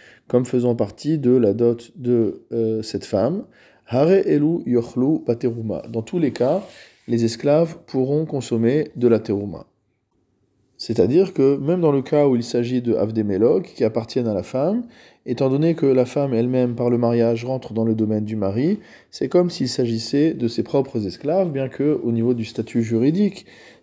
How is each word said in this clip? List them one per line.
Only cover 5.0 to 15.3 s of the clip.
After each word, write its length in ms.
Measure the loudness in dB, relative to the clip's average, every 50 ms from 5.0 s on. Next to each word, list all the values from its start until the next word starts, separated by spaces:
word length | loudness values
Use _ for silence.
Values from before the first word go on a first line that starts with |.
| 0 0 0 0 0
Bateruma. 560 | -2 -2 -2 -2 -4 -4 -4 -6 -6 -6 -6 -8 -8
Dans 140 | -6 -8 -6
tous 160 | -4 -4 -2
les 120 | -2 -2
cas, 320 | 0 0 0 0 0 -2 -4 -10 -18 -20 -20 -20 _ _ _ -2
les 160 | 0 2 2
esclaves 540 | 0 0 0 0 2 4 4 2 0 -4 -10 -12
pourront 400 | -6 -2 -2 0 0 0 -2 -2
consommer 680 | -2 -4 -6 -4 -2 0 2 2 2 2 2 0 -4 -2
de 140 | 2 4 4
la 100 | 4 4
Teruma. 460 | 2 0 -2 -2 -4 -6 -10 -12 -16 _ _ _ _ _ _ _ _ _ _ _ _ _ _ _ _ _ _ _ _ _ _
C'est-à-dire 560 | -12 -8 -4 0 2 2 4 4 2 2 2 2
que 240 | 2 2 2 2
même 240 | 0 0 -2 0 2
dans 100 | 2 2
le 100 | 2 0
cas 260 | 0 0 2 4 4
où 100 | 4 2
il 60 | 0 0
s'agit 380 | -2 -2 -2 -2 0 -2 -2
de 120 | 0 0 0
Avdé 300 | 0 0 0 0 -2 0
Melog, 400 | 0 2 4 4 4 4 2 -2
qui 200 | -4 -4 -2 -2
appartiennent 440 | 0 0 -2 -6 -4 -4 -2 -2
à 60 | -2 -2
la 100 | -4 -4
femme, 400 | -4 -4 -2 -2 -2 -2 -4 -6 -8 -14 -20 -20 -20 _ _ -8
étant 240 | -6